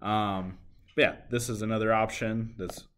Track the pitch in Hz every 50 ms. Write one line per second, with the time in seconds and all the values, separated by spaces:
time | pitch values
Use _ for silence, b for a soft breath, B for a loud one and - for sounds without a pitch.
0 | - 104 107 107 104 101 95 95 92 92 90 - - - - - - - - -
1 | 127 82 - - - - 120 120 117 120 110 104 107 110 110 110 110 110 110 110
2 | 110 110 - - 117 110 110 113 113 113 - - 92 87 - - - - _